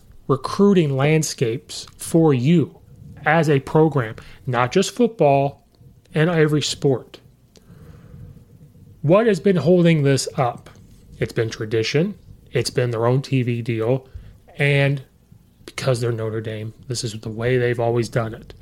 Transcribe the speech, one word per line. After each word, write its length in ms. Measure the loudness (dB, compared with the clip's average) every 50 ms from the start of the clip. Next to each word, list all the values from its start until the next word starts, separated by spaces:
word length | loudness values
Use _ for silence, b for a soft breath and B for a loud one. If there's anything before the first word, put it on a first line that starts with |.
| -20 -20 -20 -10 -4
recruiting 680 | -4 -4 -2 -4 -4 0 2 4 4 6 4 4 2 2
landscapes 880 | 0 2 2 2 2 0 -2 -4 -4 -4 -4 -4 -6 -10 -12 -16 -16 -16 -16 -18
for 380 | -16 -6 0 2 4 4 4 4
you 460 | 2 2 4 4 4 2 0 -4 -14 -20 -20 -20 -20 -20 -20 -12 -4 0
as 240 | 2 2 2 2 2
a 100 | 2 0
program, 560 | 0 0 2 2 4 2 2 -2 -4 -6 -8 -14 B B B B B
not 240 | -4 -2 0 0 2
just 200 | 2 0 0 0
football, 760 | 0 0 0 0 2 2 2 4 4 2 0 -2 -6 -10 _ _ _ -20 -20 -20 -20 _ _ -6 -2
and 140 | 0 0 2
every 320 | 2 2 2 2 2 0
sport. 580 | -2 -4 -4 -2 0 0 0 -2 -4 -10 -20 -20 -20 -20 _ _ _ _ _ B B B B B B B B B B B B B B B B B B B B -20 -20 -20 _ -20 -20 -20 -14 -4
What 260 | 0 2 2 4 4
has 120 | 2 0 0
been 180 | 0 0 0
holding 440 | 2 2 2 4 4 4 4 4 2
this 260 | 2 2 2 0 -2 -4 -4
up? 320 | -2 -2 -2 -4 -8 -14 -20 -20 -20 -20 -20 -20 -20 -20 -14 -10 -8
It's 140 | -6 -6 -4
been 160 | -4 -4 -4
tradition. 680 | -6 -10 -6 -4 -2 -2 -2 0 0 0 0 -2 -4 -10 -16 -20 -20 -20 -12 -6
It's 200 | -4 -4 -4 -4
been 200 | -2 -2 -2 -2
their 140 | -2 0 0
own 160 | 2 2 0
T 220 | 0 -2 -2 -2 -2
V 180 | -2 -4 -4
deal. 460 | -4 -6 -4 -2 -2 -2 -2 -2 -4 b b b b b b b b b -6
And 440 | -2 0 0 2 2 2 0 -2 -4 -8 _ _ _ _ _ -20 -20 _ _ _ _ -20
because 360 | -20 -14 -6 -2 -2 -2 0
they're 100 | -2 -4
Notre 300 | -4 -4 -6 -8 -8 -8
Dame, 320 | -8 -10 -10 -10 -12 -14 -14 -14 -12
this 160 | -10 -8 -8 -8
is 100 | -8 -10
the 160 | -10 -12 -12
way 280 | -8 -4 -2 0 0
they've 220 | 2 0 0 0 0
always 300 | -2 0 0 -2 -2 -2
done 240 | -2 -4 -4 -4 -8
it. 200 | -14 -18 -20 -20 b